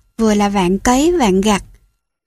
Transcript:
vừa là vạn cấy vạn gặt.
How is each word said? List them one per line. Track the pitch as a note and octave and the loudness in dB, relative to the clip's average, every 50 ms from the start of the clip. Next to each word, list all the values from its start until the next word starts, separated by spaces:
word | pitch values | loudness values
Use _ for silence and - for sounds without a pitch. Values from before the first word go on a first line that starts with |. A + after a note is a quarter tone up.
| _ _ _ | _ _ _
vừa | - A3+ A3 G#3 | -2 0 0 0
là | G#3 G#3 G3+ | 0 0 -2
vạn | G3+ G3+ F3+ F3 F#3+ G3 | -2 -2 0 0 -2 -2
cấy | - B3 B3 C4 D4 E4+ | 0 0 0 2 0 0
vạn | F4 E4+ B3+ G3+ F3+ F#3+ | 0 0 0 0 0 0
gặt. | G#3 G#3+ G#3 - - - - _ _ _ _ _ _ _ _ _ _ | 0 0 -2 -2 -4 -12 -20 _ _ _ _ _ _ _ _ _ _